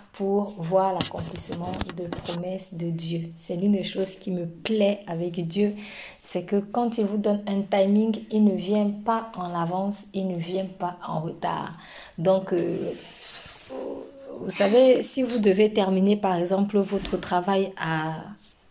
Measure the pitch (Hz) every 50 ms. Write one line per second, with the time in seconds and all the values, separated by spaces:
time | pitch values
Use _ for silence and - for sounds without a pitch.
0 | - _ - - 196 196 196 202 202 202 - 175 165 165 185 190 190 190 185 175
1 | - - - 165 165 165 170 165 - - 170 170 175 180 185 190 202 185 175 175
2 | 175 165 170 - - - 170 170 175 185 190 190 - - 180 165 170 170 165 165
3 | 165 165 170 165 165 165 - - - - 180 175 196 208 202 190 170 - - 190
4 | 190 185 - - - 202 180 175 170 165 165 - - - 220 214 202 202 202 202
5 | - - 170 165 175 180 170 180 170 165 170 196 208 208 208 208 - - - -
6 | - - - - - - - 180 175 - 208 202 196 - - 240 240 233 233 240
7 | 208 196 214 214 202 208 208 202 - 208 196 196 196 - 208 202 190 196 202 214
8 | 220 226 214 - - - 220 214 214 208 185 170 170 185 208 208 208 202 202 -
9 | - 233 226 226 226 226 - 185 180 175 175 170 170 170 180 185 196 202 202 -
10 | - - - 196 190 185 180 170 165 170 185 190 190 185 - - 180 180 180 -
11 | 202 - 170 160 160 165 - - 175 175 160 156 - - 165 - - - - -
12 | - - - - 165 190 190 190 190 - 185 175 175 170 170 - - - - -
13 | - - - - - - - - - - - - - - 262 262 - - 277 -
14 | - - - - - - - - - 202 180 - 202 202 214 247 262 262 254 -
15 | - - - 269 254 233 240 233 208 202 185 196 214 214 214 214 196 190 190 185
16 | 190 202 208 202 - 190 180 170 175 180 190 190 202 202 - 202 196 196 202 190
17 | - - 202 180 - - 185 180 180 196 196 196 196 190 - - - 160 160 156
18 | 156 160 160 - - - 208 - - - - _ _ _